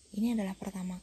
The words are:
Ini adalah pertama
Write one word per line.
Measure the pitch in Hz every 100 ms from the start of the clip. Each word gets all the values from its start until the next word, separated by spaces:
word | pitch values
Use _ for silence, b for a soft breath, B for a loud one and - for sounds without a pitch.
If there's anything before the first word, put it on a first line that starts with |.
| - 202
Ini | 233
adalah | 226 190 190
pertama | 202 196 185 180